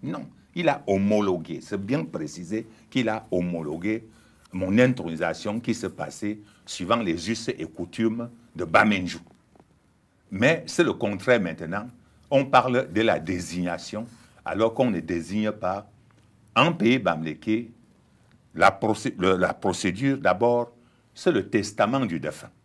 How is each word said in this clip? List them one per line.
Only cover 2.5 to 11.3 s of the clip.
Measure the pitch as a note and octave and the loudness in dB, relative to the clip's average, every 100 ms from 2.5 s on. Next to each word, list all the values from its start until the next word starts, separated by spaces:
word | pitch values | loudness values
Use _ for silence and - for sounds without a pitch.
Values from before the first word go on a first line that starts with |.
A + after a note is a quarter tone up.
| G#2+ - - _ | -8 -8 -18 _
qu'il | C3+ A2+ | -2 0
a | A2 - | -2 -2
homologué | F#2 F2+ E2+ D2+ D#2+ F#2+ A2 - - _ _ _ | -2 -2 -4 -6 -4 -4 -4 -6 -20 _ _ _
mon | F#2 F#2 G#2 | -6 2 6
intronisation | B2+ B2 E2+ D#2+ E2+ E2 G#2 G#2+ | 6 4 -4 -2 -2 -2 -4 -6
qui | A#2 | -4
se | A2 F#2+ | -4 -6
passait | - E2+ - G#2 G#2+ - _ | -8 -10 -6 -8 -8 -12 _
suivant | - - F2+ A#2 | -16 -10 -2 0
les | G2+ E2 E2+ | 0 -2 -2
us | A2+ - | -4 -4
et | - D#2+ | -6 -8
coutumes | - F2 - A2+ A2+ A#2+ - _ | -10 -12 0 0 0 -8 -14 _
de | D#2+ | -10
Bamenjou. | E2+ G#2 G#2+ G2 F2+ - - _ _ _ _ _ _ _ _ _ _ | 2 4 4 2 -2 -8 -16 _ _ _ _ _ _ _ _ _ _
Mais | F#2+ B2 E3 E3 | 0 2 2 -2
c'est | - | 0
le | D#3+ | 0
contraire | F#2 G#2 G2+ A2 | 2 -4 -4 2